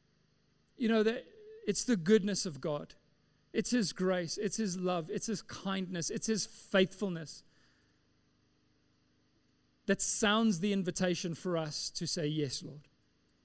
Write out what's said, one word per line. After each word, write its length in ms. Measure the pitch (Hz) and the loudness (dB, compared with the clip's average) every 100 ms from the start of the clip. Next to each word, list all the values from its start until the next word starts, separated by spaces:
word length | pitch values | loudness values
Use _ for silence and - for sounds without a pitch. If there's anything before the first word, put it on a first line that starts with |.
| _ _ _ _ _ _ _ - | _ _ _ _ _ _ _ -2
You 100 | 226 | 2
know, 160 | 226 | 4
that 220 | 214 240 - - - - 427 | 4 0 -8 -18 -20 -10 -2
it's 160 | 202 | -2
the 140 | - 220 | 2 2
goodness 480 | 160 214 190 185 190 | 6 6 6 -2 -4
of 160 | 135 | -4
God. 340 | 175 147 - - _ _ _ _ _ | -4 -4 -6 -18 _ _ _ _ _
It's 160 | - - | -4 0
his 240 | 247 185 | 2 0
grace. 460 | - 185 180 170 - | 0 0 0 -2 -4
It's 180 | 208 - | -4 -2
his 200 | 214 180 | -2 -2
love. 340 | 180 180 165 | -2 -2 -2
It's 160 | 202 - | -4 -4
his 160 | 202 | -6
kindness. 680 | - - 196 190 180 180 156 | -6 -8 -4 -4 -4 -4 -4
It's 160 | 226 - | -2 0
his 180 | 214 - | 0 -2
faithfulness 960 | - - 196 190 - 202 165 156 - - _ _ _ _ _ _ _ _ _ _ _ _ _ _ _ _ _ _ _ _ _ _ _ - | -8 2 4 4 2 -4 -4 -10 -16 -20 _ _ _ _ _ _ _ _ _ _ _ _ _ _ _ _ _ _ _ _ _ _ _ 0
that 160 | 196 | 0
sounds 580 | - - 214 214 226 170 | 0 2 2 4 4 2
the 140 | 202 | 2
invitation 640 | 196 180 - 185 175 180 160 | 0 0 0 0 0 -2 -4
for 200 | 180 165 | -2 -2
us 360 | 156 - - | -2 -6 -8
to 160 | - 170 | -6 -6
say, 180 | 185 151 | -2 -2
"Yes, 380 | 156 139 - | 0 -2 -4
Lord." 240 | 151 143 - _ _ _ _ _ | -10 -14 -20 _ _ _ _ _